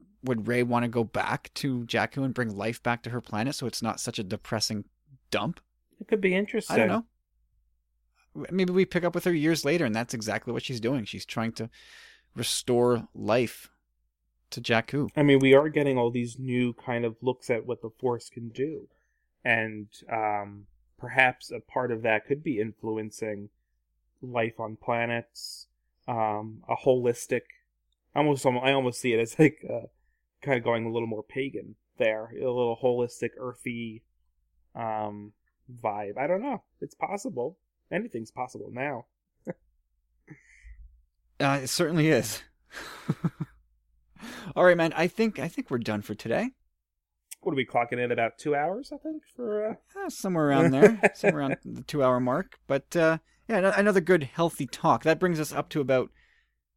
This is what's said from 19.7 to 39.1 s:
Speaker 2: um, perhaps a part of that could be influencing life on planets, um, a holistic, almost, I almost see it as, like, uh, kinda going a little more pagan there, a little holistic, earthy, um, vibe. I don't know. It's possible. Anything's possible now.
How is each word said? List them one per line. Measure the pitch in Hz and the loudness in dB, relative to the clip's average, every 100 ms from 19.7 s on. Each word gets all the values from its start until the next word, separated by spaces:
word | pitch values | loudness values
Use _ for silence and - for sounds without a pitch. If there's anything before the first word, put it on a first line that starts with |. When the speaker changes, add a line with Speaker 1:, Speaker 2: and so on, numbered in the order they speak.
| 107 104 - - | -6 -14 -18 -6
Speaker 2:
um, | 113 107 104 101 101 104 _ _ _ | -2 -2 -2 -6 -14 -20 _ _ _
perhaps | 123 123 131 127 - | -2 2 4 2 -8
a | 117 | -14
part | - - 123 | -6 -4 -2
of | 113 | 0
that | 113 107 - | 0 0 0
could | 143 | -4
be | 160 110 | -2 -2
influencing | 113 - 113 110 107 - 110 104 104 _ _ _ _ _ _ _ | -2 -6 -6 -6 -6 -8 -8 -8 -12 _ _ _ _ _ _ _
life | 127 120 113 - | -6 -2 -2 -4
on | 110 110 | -10 -6
planets, | - 117 117 117 - - - - - _ _ _ - | -4 -2 -2 -4 -6 -14 -16 -16 -20 _ _ _ -6
um, | 120 110 104 110 110 - | -2 0 -2 -6 -10 -6
a | 117 | 0
holistic, | 135 127 120 120 - 123 - - _ _ _ _ _ 143 | 2 4 2 -2 -2 -4 -6 -16 _ _ _ _ _ 0
almost, | 151 139 135 | 2 2 2
I | 123 131 | 2 2
almost | 139 127 - | 2 0 -2
see | 127 | 0
it | 113 | 0
as, | 117 - | 0 4
like, | 156 - - | 4 4 -8
uh, | 117 113 _ _ _ _ _ | -10 -10 _ _ _ _ _
kinda | 143 127 | -2 0
going | 117 117 113 | 0 0 -2
a | |
little | 117 117 | -4 -4
more | 107 | -6
pagan | - 131 135 107 104 110 _ - | -8 -8 -6 -8 -14 -20 _ 0
there, | 113 110 113 | 0 0 -6
a | - 127 | -6 -2
little | 123 120 117 | 0 0 2
holistic, | 127 120 120 - 120 - | 0 2 -2 -4 -8 -6
earthy, | 127 120 - 117 117 110 _ _ _ _ _ _ _ - | -12 -10 -10 -8 -10 -14 _ _ _ _ _ _ _ -8
um, | 113 110 104 104 104 - _ _ - | -6 -4 -6 -8 -14 -20 _ _ -20
vibe. | 120 117 104 101 104 | -8 -6 -4 -6 -4
I | 147 | -2
don't | 185 | -2
know. | 269 226 - _ | -2 -6 -10 _
It's | 143 - | -14 -8
possible. | 156 202 269 131 127 190 _ _ _ | -6 -6 -6 -6 -6 -8 _ _ _
Anything's | 170 233 117 110 | -6 -4 -8 -10
possible | - 123 107 104 | -10 -10 -10 -12
now. | 113 143 127 - | -6 -6 -6 -12